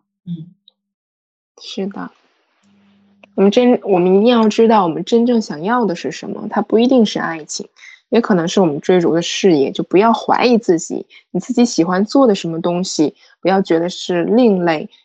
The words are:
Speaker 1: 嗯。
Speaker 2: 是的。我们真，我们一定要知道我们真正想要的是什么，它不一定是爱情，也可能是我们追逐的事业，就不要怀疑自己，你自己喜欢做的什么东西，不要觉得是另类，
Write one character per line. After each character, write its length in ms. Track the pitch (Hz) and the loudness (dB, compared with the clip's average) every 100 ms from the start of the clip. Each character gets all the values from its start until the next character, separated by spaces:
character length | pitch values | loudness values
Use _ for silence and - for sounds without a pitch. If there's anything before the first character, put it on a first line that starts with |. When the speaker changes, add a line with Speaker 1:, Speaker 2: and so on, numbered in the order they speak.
| _ _ | _ _
Speaker 1:
嗯。 300 | 180 160 170 _ _ _ _ _ _ _ _ _ _ _ | -14 -14 -14 _ _ _ _ _ _ _ _ _ _ _
Speaker 2:
是 260 | - - 196 | -16 -10 -10
的。 220 | 196 - _ _ _ _ _ _ _ _ _ _ _ _ | -10 -16 _ _ _ _ _ _ _ _ _ _ _ _
我 80 | - | 0
们 80 | 196 | 2
真， 280 | 247 247 247 | 4 2 0
我 160 | 196 180 | 0 0
们 160 | 180 196 | 2 2
一 80 | |
定 40 | 226 | 4
要 200 | 240 214 | 2 2
知 180 | 220 226 | 2 2
道 160 | 226 | 2
我 40 | 175 | 0
们 160 | 151 | -4
真 220 | 185 233 240 | -2 0 2
正 140 | 233 | 0
想 200 | 214 151 | -2 -8
要 220 | 180 247 | -4 -2
的 100 | 202 | -2
是 160 | 170 135 | -4 -8
什 200 | - - | -10 -12
么， 180 | 202 220 | -10 -6
它 140 | - | -6
不 160 | - 214 | 0 2
一 80 | 247 | 4
定 180 | 262 | 4
是 140 | 208 - | 2 0
爱 260 | 160 165 | -6 -8
情， 240 | 151 - - _ - - - | -12 -14 -14 _ -20 -20 -2
也 100 | 220 | -2
可 140 | - | 2
能 120 | 180 170 | 0 0
是 140 | 208 | 0
我 60 | 175 | 0
们 120 | 147 | 0
追 200 | - 185 | 0 2
逐 140 | 165 | 2
的 80 | 165 | 0
事 340 | 170 - 196 151 | -2 0 2 2
业， 160 | 135 | 0
就 100 | - | -4
不 120 | - 175 | 0 2
要 160 | 226 | 2
怀 320 | 226 - - | 0 0 0
疑 140 | 247 226 | 2 2
自 200 | - 165 | 2 -2
己， 280 | - - - - _ | -2 -10 -12 -20 _
你 100 | 180 | -8
自 140 | - | -4
己 100 | 240 | 0
喜 180 | 240 - | 0 2
欢 220 | 170 185 | 0 0
做 220 | 214 277 254 | 0 2 4
的 80 | |
什 120 | 196 170 | 2 -4
么 140 | 165 | -4
东 240 | 175 175 | -4 -4
西， 300 | 185 - 147 _ _ _ | -4 -2 -2 _ _ _
不 80 | 175 | -2
要 140 | 190 | 0
觉 160 | 196 165 | 0 0
得 100 | 175 | -2
是 360 | - - 175 | -8 -6 -4
另 420 | 170 226 240 185 175 | 0 4 4 2 0
类， 240 | 156 - _ | -4 -8 _